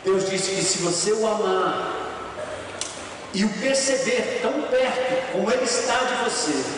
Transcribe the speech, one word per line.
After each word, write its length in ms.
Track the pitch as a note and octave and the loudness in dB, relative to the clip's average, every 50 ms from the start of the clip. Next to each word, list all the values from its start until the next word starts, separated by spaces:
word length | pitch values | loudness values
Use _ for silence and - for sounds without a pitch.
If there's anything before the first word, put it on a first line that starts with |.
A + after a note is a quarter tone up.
| - | 2
Deus 260 | F#3+ F#3+ F#3 - - | 2 2 4 2 2
disse 220 | G3 F#3 - F#3+ | 0 0 -2 0
que 100 | F#3+ F3+ | 0 0
se 180 | E3 - - F3 | 0 0 0 0
você 340 | E3+ E3+ F3+ - - G3+ G#3+ | 0 0 0 0 2 0 2
o 120 | A3 G#3+ | 2 2
amar 680 | A3 G#3 G3+ F#3+ F#3 F#3 F#3 F3+ D#3+ - F#3 F#3 F3+ F3 - - - - - - - - - - - - - - - - - - - - - - - - - - - - | 0 2 2 2 2 2 2 2 0 0 -2 -4 -4 -4 -6 -6 -8 -8 -10 -10 -10 -8 -8 -8 -8 -8 -10 -10 -10 -8 -8 -8 -8 -8 -10 -12 -12 -12 -12 -14 -6 0
e 120 | F#3+ G3+ | 2 2
o 40 | A3 | 2
perceber 880 | G3+ F#3 A3+ C4+ C4+ C4+ - C4+ C4+ B3+ - - B3 B3 - - - - | 2 0 0 2 2 2 2 2 2 2 2 2 2 2 2 0 -2 0
tão 220 | - - C#4 D4+ - | 0 0 0 0 0
perto 680 | - B3+ B3+ C4 - - B3+ B3+ B3+ - - - - | 2 2 2 4 2 2 0 0 0 0 0 -2 0
como 180 | - F#3+ G#3 A3 | -2 0 2 2
Ele 140 | B3 C4 C4 | 2 2 2
está 340 | A#3+ - B3 - B3+ A#3+ B3 | 2 0 0 0 2 2 2
de 160 | B3+ B3+ B3+ A#3+ A#3 | 2 0 0 0 0
você 400 | A#3 - - - D#3 C#3+ C3 C3 - C#3+ | 0 0 0 0 0 0 0 0 -2 -4